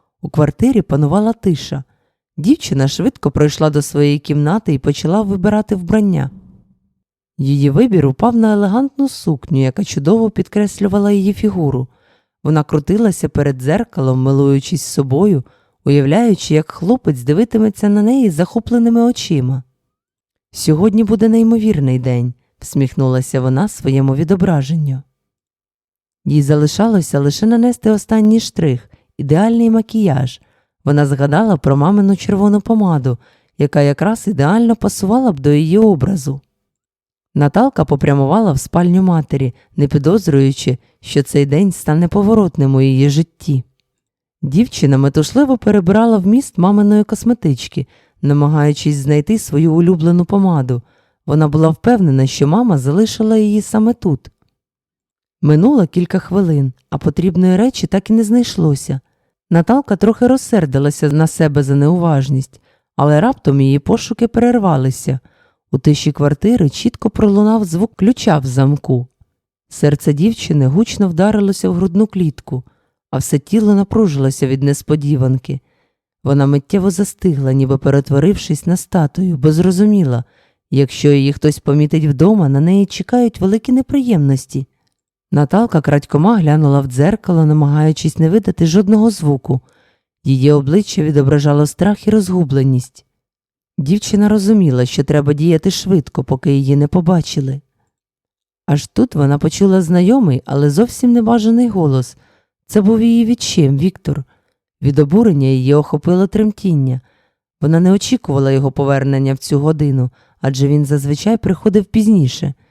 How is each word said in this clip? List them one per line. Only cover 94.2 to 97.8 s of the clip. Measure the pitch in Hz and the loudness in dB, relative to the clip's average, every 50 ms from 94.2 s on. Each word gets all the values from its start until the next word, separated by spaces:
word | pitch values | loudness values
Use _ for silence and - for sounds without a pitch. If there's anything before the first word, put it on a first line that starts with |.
| 208 208 | 2 2
розуміла, | 214 214 190 202 226 208 180 147 127 123 123 | 2 2 2 2 2 2 2 2 2 0 0
що | 123 - - 139 | -2 -2 -4 -2
треба | - 147 147 139 139 | 0 0 0 0 0
діяти | 147 143 156 175 165 151 - 190 | -2 0 0 0 0 0 0 -2
швидко, | - - - 185 190 165 - - - - 131 | -4 -4 -2 0 0 0 0 -4 -6 -8 -6
поки | - 147 131 - 143 | -4 -6 -4 -2 0
її | 139 139 135 135 143 | 0 0 0 0 2
не | 143 147 143 | 2 2 0
побачили. | - 180 165 170 185 165 143 - - 151 135 131 135 143 - _ _ _ | 0 0 0 2 0 0 0 -2 -6 -6 -6 -6 -8 -10 -14 _ _ _